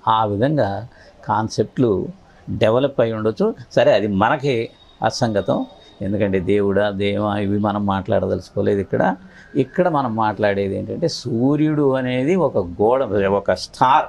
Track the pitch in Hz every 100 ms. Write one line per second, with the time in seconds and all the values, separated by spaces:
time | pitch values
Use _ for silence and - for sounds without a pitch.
0 | - 110 110 101 131 151 104 98 117 -
1 | - - - 107 110 - 107 - 123 95
2 | - - - - - 101 110 117 139 135
3 | 117 110 110 110 208 226 120 - 131 113
4 | 107 98 107 147 139 120 117 - _ _
5 | 113 - 120 101 95 127 262 - - -
6 | 98 101 101 95 87 101 101 98 104 98
7 | 101 101 104 101 101 101 104 101 101 98
8 | 95 98 95 92 - - 101 101 95 -
9 | - 185 - - - - 127 - 180 151
10 | 131 110 110 98 104 98 98 98 98 107
11 | 170 - 123 113 131 151 156 151 143 131
12 | 127 127 131 190 143 110 90 87 104 131
13 | 123 101 98 98 98 92 - - 131 147